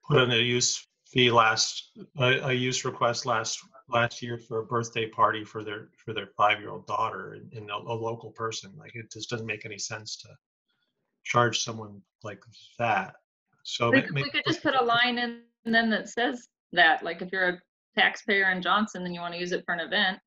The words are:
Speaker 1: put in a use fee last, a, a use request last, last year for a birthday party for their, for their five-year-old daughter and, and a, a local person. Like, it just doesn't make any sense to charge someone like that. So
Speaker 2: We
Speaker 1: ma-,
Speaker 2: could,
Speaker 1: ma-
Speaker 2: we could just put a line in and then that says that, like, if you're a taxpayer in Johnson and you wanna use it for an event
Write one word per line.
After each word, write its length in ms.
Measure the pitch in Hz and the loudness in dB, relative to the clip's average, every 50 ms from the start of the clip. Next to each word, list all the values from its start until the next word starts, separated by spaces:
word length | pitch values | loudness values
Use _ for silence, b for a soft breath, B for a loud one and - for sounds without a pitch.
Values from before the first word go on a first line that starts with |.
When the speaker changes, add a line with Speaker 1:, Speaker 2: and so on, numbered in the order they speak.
| _ | _
Speaker 1:
put 100 | - 147 | 4 4
in 140 | 143 127 120 | 4 6 6
a 40 | 123 | 4
use 480 | 113 120 123 120 123 120 - - - - _ _ _ _ | 2 2 2 2 0 0 0 -2 -4 -8 _ _ _ _
fee 240 | - - 127 123 120 | -2 2 4 6 6
last, 600 | 117 117 110 110 113 113 - - - - - _ _ 226 190 _ _ 143 | 8 6 6 6 4 2 0 -2 -4 -10 -12 _ _ -20 -20 _ _ 0
a, 300 | 127 127 131 - - 135 | 2 2 2 2 2 0
a 40 | 127 | 0
use 320 | 123 123 127 123 - - | 0 0 0 -2 -2 -4
request 400 | 131 120 - 127 117 117 - - | -4 -2 0 0 0 0 0 -2
last, 340 | 131 117 110 113 - - - - _ _ - _ _ | 0 0 0 0 -4 -8 -10 -12 _ _ -20 _ _
last 320 | 123 117 117 117 - - | 0 0 0 0 -2 -8
year 160 | 123 120 120 | -8 -8 -8
for 220 | 117 - _ 117 110 | -10 -10 _ -4 -4
a 60 | 110 | -4
birthday 420 | - 123 117 113 117 - 120 110 107 | -2 -2 -2 -2 -2 -4 -4 -4 -4
party 340 | - - 110 104 107 110 107 | 2 2 2 2 2 -2 -8
for 200 | - - 110 104 | -10 -12 -10 -10
their, 260 | 107 104 107 - _ _ | -8 -10 -12 -12 _ _
for 160 | _ _ - 110 | _ _ -8 -6
their 140 | 107 98 95 _ | -6 -8 -8 _
five-year-old 500 | - 104 104 107 104 104 107 101 98 95 | 2 4 4 4 0 -4 -12 -12 -14 -8
daughter 460 | - 104 104 113 110 104 95 95 104 101 | -6 -4 -2 -2 -2 -4 -8 -12 -12 -14
and, 180 | - - - - | -16 -18 -16 -16
and 160 | 110 107 104 | -14 -10 -8
a, 40 | 104 | -8
a 180 | - - 117 117 | -8 -6 -6 -6
local 360 | 113 113 113 117 117 - 107 | -4 -4 -6 -6 -8 -12 -18
person. 400 | - - 113 113 110 - - 95 98 | -10 -8 -8 -6 -6 -8 -12 -14 -20
Like, 180 | - - - - | -20 -20 -16 -16
it 160 | 117 113 _ | -16 -16 _
just 180 | - 113 110 - | -14 -14 -8 -8
doesn't 160 | 120 110 113 | -6 -6 -6
make 180 | 113 104 104 - | -6 -8 -8 -8
any 140 | 110 104 98 | -12 -10 -10
sense 360 | - - 113 110 110 110 - | -8 -10 -10 -10 -10 -12 -14
to 120 | - - 110 - _ _ _ _ _ _ _ _ _ _ _ _ _ _ _ _ _ _ | -14 -16 -20 -20 _ _ _ _ _ _ _ _ _ _ _ _ _ _ _ _ _ _
charge 340 | - - 123 120 117 113 - - | -2 2 2 2 2 2 -2 -4
someone 380 | 120 113 113 110 101 101 101 _ _ _ _ - | -4 -8 -10 -12 -14 -16 -20 _ _ _ _ -14
like 180 | 104 101 95 - 113 _ - - - _ | -14 -14 -14 -20 -20 _ -20 -20 -20 _
that. 380 | - 117 117 107 95 95 98 - _ _ _ _ _ _ _ _ _ _ | -4 0 0 0 0 -2 -4 -12 _ _ _ _ _ _ _ _ _ _
So 280 | - - - 120 117 | -10 -4 0 2 4
Speaker 2:
We 60 | - | 4
Speaker 1:
ma-, 80 | 269 - | 4 4
Speaker 2:
could, 80 | - 151 | 2 -4
Speaker 1:
ma- 60 | 139 | -4
Speaker 2:
we 80 | 131 - | -4 -2
could 140 | - 294 - | -4 -2 -2
just 160 | - 320 - - | -2 -2 0 0
put 120 | 311 277 | 0 2
a 80 | 262 240 | 2 2
line 340 | 233 233 233 240 247 240 | 4 4 4 4 2 2
in 240 | 240 240 233 233 233 - _ _ _ _ | -2 -2 -4 -6 -12 -18 _ _ _ _
and 100 | 226 226 | 2 2
then 140 | 226 233 226 | 4 4 4
that 200 | 220 196 - - | 0 0 -2 -4
says 380 | - 233 233 294 254 240 - _ _ _ _ _ - | -2 0 0 0 -2 -6 -12 _ _ _ _ _ 4
that, 280 | 175 170 160 156 - - | 6 6 6 6 4 0
like, 180 | 170 170 175 190 | -6 -6 -6 -6
if 80 | 180 | -6
you're 180 | - 190 185 180 | -2 0 0 0
a 120 | 175 180 _ _ _ _ _ _ _ | 0 -2 _ _ _ _ _ _ _
taxpayer 540 | 214 185 185 - - - - 202 196 196 190 | 2 2 2 2 -2 -2 0 2 4 4 2
in 100 | 185 185 | 2 0
Johnson 420 | 175 175 185 208 220 - - 180 180 | 0 2 2 2 2 0 -4 -8 -6
and 80 | 180 175 | -6 -6
you 60 | 170 | -6
wanna 160 | 170 170 170 | -8 -8 -6
use 140 | 175 175 180 | -6 -4 -2
it 120 | 185 - - | -4 -4 -2
for 80 | - 175 | -4 -4
an 60 | 175 | -4
event 400 | 160 127 180 208 202 185 190 - _ | -4 -2 0 2 2 2 0 -4 _